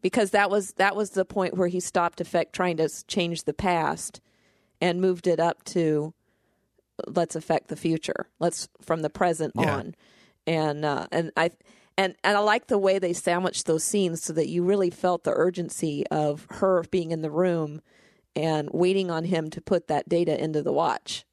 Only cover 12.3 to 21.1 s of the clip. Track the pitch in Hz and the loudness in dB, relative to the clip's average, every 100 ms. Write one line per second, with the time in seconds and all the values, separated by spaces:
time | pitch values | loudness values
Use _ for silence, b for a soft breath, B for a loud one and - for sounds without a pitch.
12.3 | 208 214 220 - 202 190 190 180 175 - | 2 2 2 2 2 4 2 0 -2 0
13.3 | 175 185 - - 160 - 208 180 165 - | 0 0 -2 -2 -2 0 0 0 -2 -4
14.3 | 160 151 170 175 202 180 175 180 170 - | -2 0 0 2 2 0 0 -2 0 0
15.3 | - 175 180 170 - 160 143 - 156 151 | 2 2 0 -8 -4 -4 -4 -2 0 0
16.3 | 147 - - 190 180 165 190 165 165 156 | -2 -10 -2 2 2 2 -2 -2 -4 -2
17.3 | 156 180 170 151 156 b b b b b | 0 2 0 -4 -8 b b b b b
18.3 | - 160 156 147 160 180 196 185 165 170 | -4 0 0 -2 0 2 2 0 -4 -2
19.3 | 170 156 170 - 180 - 147 - 170 175 | -2 -2 -10 -2 -2 0 -4 0 0 2
20.3 | 151 160 156 147 143 160 - - | 0 0 -2 0 0 0 -2 -6